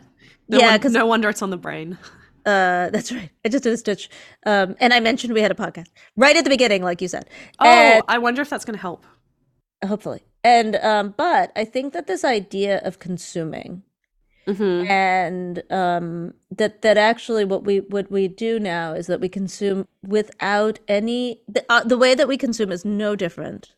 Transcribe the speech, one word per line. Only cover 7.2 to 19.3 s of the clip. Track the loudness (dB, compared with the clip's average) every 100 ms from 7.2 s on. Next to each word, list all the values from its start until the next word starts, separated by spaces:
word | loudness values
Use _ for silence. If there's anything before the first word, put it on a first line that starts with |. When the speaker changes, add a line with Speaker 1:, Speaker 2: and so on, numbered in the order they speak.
| -14 -20 -12 4
Speaker 1:
Oh, | 8
Speaker 2:
And | 8 8 6 4
Speaker 1:
I | 0
wonder | 0 -2
if | -4
that's | -6 -8
gonna | -10
help. | -10 -12 _ _ _ _ _ _ _ -10 -6
Speaker 2:
Hopefully. | -6 -6 -10 _ _
And, | 4 4 4 0
um, | 0 0 -2 -2
but | 0 0 0 -4
I | -6
think | -6 -6
that | -8 -6
this | -4
idea | -2 -2 -4 -4 -2 -2
of | -4 -8
consuming | -10 -10 -8 -8 -8 -10 -12 -16 -20 _ _ _ _ _ -6
Speaker 1:
Mm-hmm. | -2 0 0 0
Speaker 2:
and, | 2 2 0 -2 -4 -8 -10 -6
um, | -2 -2 -2 -4 -8 -10 -14 -10 -4
that, | -4 0
that | 2 4
actually | 4 2 -2 -2
what | 0 -2 0
we, | -2
what | -2 -6 -4
we | -2 -2
do | -2 -4 -2
now | -2 -4 -6
is | -6 -4
that | -4
we |
consume | -4